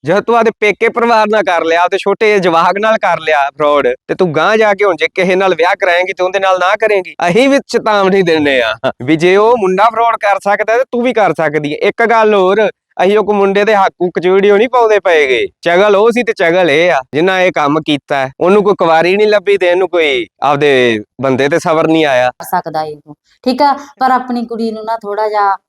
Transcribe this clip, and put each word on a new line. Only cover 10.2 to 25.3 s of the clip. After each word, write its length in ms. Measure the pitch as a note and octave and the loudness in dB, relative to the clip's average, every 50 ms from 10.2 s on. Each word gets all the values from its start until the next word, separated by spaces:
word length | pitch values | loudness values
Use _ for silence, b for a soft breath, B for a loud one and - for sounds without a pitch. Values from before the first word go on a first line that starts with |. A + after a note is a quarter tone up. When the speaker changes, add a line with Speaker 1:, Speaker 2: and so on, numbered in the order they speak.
| - G3+ G3 | 0 -2 -2
Speaker 1:
ਸਕਦਾ 420 | G3 - G3+ G#3 G#3 G#3+ G#3 A3 A#3+ | 0 0 -2 -2 -2 0 -2 0 -2
ਤੇ 60 | C4+ | -2
ਤੂੰ 180 | _ - A#3+ | _ -4 -2
ਵੀ 100 | A#3 B3+ | -2 -2
ਕਰ 200 | A#3+ A3+ G3+ E3+ | 0 0 0 0
ਸਕਦੀ 400 | D#3+ - D#3+ D#3 D3 D#3 D3 D3 | 0 -2 -2 -2 -2 -4 -4 -4
ਹੈ। 60 | D3 - - G3+ | -6 -2 -2 -4
ਇੱਕ 180 | - - A#3 | 0 0 0
ਗੱਲ 280 | A3 A#3 A3+ A3 G#3+ G#3+ | 0 2 2 2 2 2
ਹੋਰ, 360 | G3+ F#3 F#3 G3 G#3+ G#3+ F3+ - _ _ _ _ - F3+ | 2 2 2 2 0 0 -2 -4 _ _ _ _ -2 0
ਅਸੀਂ 140 | F#3+ G#3 G#3+ | 2 2 0
ਉਹ 60 | G3+ | 0
ਕੋਈ 120 | G3+ G#3 | 0 0
ਮੁੰਡੇ 280 | G3+ G3 G3 G3 G3+ G#3 | 0 0 0 2 0 0
ਦੇ 120 | G#3+ A3 | 2 2
ਹੱਕ 180 | G3 F#3+ E3+ _ _ | 2 0 0 _ _
ਹੁੱਕ 180 | F3+ F#3 - F#3+ | -6 -4 -4 -2
ਚ 80 | D#3+ F3+ | 0 0
ਵੀਡੀਓ 280 | F#3 G3 G3 G#3 G3+ | 2 2 2 2 2
ਨਹੀਂ 120 | G3 A3+ B3+ | 2 2 2
ਪਾਉਂਦੇ 300 | A#3+ B3 A#3 A3 G#3+ G3+ | 2 0 2 2 2 0
ਪਏਗੇ। 460 | _ F#3+ E3+ D#3 D3 C3 B2+ A#2 G#2 F2+ _ _ | _ 2 2 2 2 0 0 -2 -2 -6 _ _
ਚਗਲ 340 | - E3+ F3 F3+ G#3 G#3 G3+ | -4 0 0 2 2 2 2
ਉਹ 140 | G3 G#3+ A#3 | 2 2 2
ਸੀ 120 | G#3+ B3 | 0 0
ਤੇ 100 | A#3 A3+ | -4 -4
ਚਗਲ 380 | G#3+ - F#3 E3 E3+ F#3 F3+ D#3+ | -4 -2 0 0 2 2 2 2
ਇਹ 220 | C#3 D#3 E3+ F3+ | 2 2 2 2
ਆ 80 | E3 C#3 C3 _ - | 0 -2 -4 _ -4
ਜਿੰਨਾ 280 | C#3+ E3 F#3+ F#3+ F#3 | -2 0 0 0 2
ਇਹ 100 | F3+ F#3 | 0 0
ਕੰਮ 280 | D#3+ D#3+ D3 C#3+ D3 D#3+ | 0 0 -2 0 -2 -2
ਕੀਤਾ 360 | D3+ - D3+ C3+ _ _ D3 | -2 -2 -4 -4 _ _ -4
ਹੈ। 140 | C#3 C3 C3 - _ | -4 -4 -6 -4 _
ਉਹਨੂੰ 220 | D3+ F3 G3 G#3+ | 0 2 2 2
ਕੋਈ 120 | F#3+ G#3 G3 - | 2 0 0 0
ਕੁਵਾਰੀ 380 | F#3 E3 E3 E3 E3 F3 F#3+ | 2 2 2 2 2 2 0
ਨਹੀਂ 100 | G3+ G#3+ | 0 2
ਲੱਭੀ 320 | G#3+ G#3 G#3 F3 G3 G3+ F#3+ | 2 0 0 0 0 0 0
ਤੇ 80 | F#3 | 2
ਇਹਨੂੰ 220 | F3 F3 F3+ F#3+ E3+ | 0 2 0 0 0
ਕੋਈ 380 | E3 F3 D#3+ D3 C3+ B2 A2+ - _ _ | 0 0 0 0 0 -2 -4 -8 _ _
ਆਪਦੇ 580 | - C#3 D3 C#3+ D3 D3 C#3 C3 B2 A#2+ A2+ G#2+ G#2 _ _ - | -2 -2 0 2 2 2 2 2 2 2 0 -2 -6 _ _ -6
ਬੰਦੇ 280 | B2 C3+ C3 A#2+ C3+ C#3+ | -2 -2 0 0 0 0
ਤੇ 100 | D#3+ D#3+ | 0 0
ਸਬਰ 280 | - F3+ D#3+ D#3 D#3+ | 0 0 0 0 0
ਨਹੀਂ 200 | D#3+ D#3+ D#3+ D#3 | 0 2 0 2
ਆਇਆ। 240 | C#3+ C3+ B2 B2 B2+ | 2 0 0 0 -2
Speaker 2:
ਕਰ 140 | - _ - | -4 _ -10
ਸਕਦਾ 380 | - - F3+ - E3 D#3 D#3 | -6 -6 -6 -6 -6 -8 -6
ਇਹ, 140 | D#3 D#3 D3+ D3 _ D3+ D3 _ _ _ _ _ - | -8 -8 -10 -16 _ -20 -20 _ _ _ _ _ -4
ਠੀਕ 180 | B3+ B3 B3+ | -4 0 0
ਆ, 100 | D4 C#4+ | 0 0
ਪਰ 380 | C4+ - - - - _ B3+ B3+ | 0 -2 -8 -20 -8 _ -2 0
ਆਪਣੀ 360 | B3+ B3 B3+ B3+ A#3+ A#3+ A#3 | 0 -2 -2 -4 -8 -8 -6
ਕੁੜੀ 240 | A3+ A#3 G#3+ A3+ A3+ | -8 -8 -6 -6 -6
ਨੂੰ 140 | A3 A3 G#3+ | -6 -8 -8
ਨਾ 120 | A3 A3+ | -8 -8
ਥੋੜਾ 320 | A3+ G#3 G3+ G3+ G#3 G#3+ | -8 -6 -8 -6 -4 -4
ਜਿਹਾ 280 | G#3+ | -2